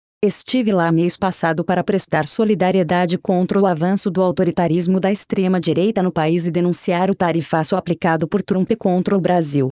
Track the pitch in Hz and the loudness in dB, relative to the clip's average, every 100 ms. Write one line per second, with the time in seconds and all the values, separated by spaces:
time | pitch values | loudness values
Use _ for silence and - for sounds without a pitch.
0 | _ _ 208 - - 254 220 190 165 165 | _ _ -2 -2 -4 -2 2 2 2 2
1 | 175 - 196 180 165 160 175 185 - 190 | 0 -2 -4 -2 -2 -2 0 -2 0 -2
2 | - 156 156 - 220 196 185 185 160 180 | -2 -2 -2 -2 0 2 2 2 2 0
3 | 180 185 - 180 185 202 196 160 175 196 | 0 -2 -2 0 0 2 2 2 0 0
4 | 202 175 185 175 185 170 170 165 175 190 | -2 0 0 2 0 0 0 0 0 0
5 | 190 208 - 208 185 185 165 156 196 220 | 0 -2 -2 -2 0 0 0 2 2 2
6 | 185 175 156 175 170 165 180 170 - 175 | 0 0 0 0 0 0 0 0 -2 0
7 | 190 196 175 165 143 165 - 185 - 165 | 0 0 0 0 0 -2 0 -2 -2 -2
8 | 175 160 160 202 - 190 185 226 196 180 | 0 0 0 -2 -2 -2 0 0 0 0
9 | 175 202 170 175 156 143 131 | 0 0 2 0 0 0 -2